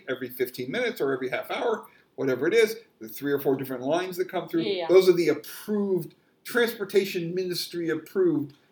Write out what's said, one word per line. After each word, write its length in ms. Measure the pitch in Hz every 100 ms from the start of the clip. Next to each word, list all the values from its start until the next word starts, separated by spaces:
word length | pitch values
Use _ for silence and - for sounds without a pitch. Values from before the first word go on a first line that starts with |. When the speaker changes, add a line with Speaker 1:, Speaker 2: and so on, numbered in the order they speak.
| -
Speaker 1:
every 200 | 127 127
fifteen 420 | - 123 - 127
minutes 280 | 190 247 -
or 120 | 143
every 160 | 131 127
half 220 | 127 -
hour, 340 | 202 160 156 - _ _ -
whatever 320 | 131 127 151
it 60 |
is, 240 | 220 214 220 - -
the 80 | 110
three 240 | - 139
or 80 | 139
four 160 | 143 135
different 280 | 131 127
lines 340 | 127 165 185 180
that 120 | 180
come 180 | 180 165
through. 140 | 165
Speaker 2:
Yeah, 120 | 208
yeah. 140 | 190 165
Speaker 1:
Those 200 | 185 185
are 40 |
the 160 | 175 160
approved, 840 | 143 - - - 208 202 185 151 - _ _ -
Transportation 880 | 247 233 233 196 208 196 190 165 180
Ministry 540 | 185 170 - 175 165
approved 640 | 156 - 196 180 147 139 - _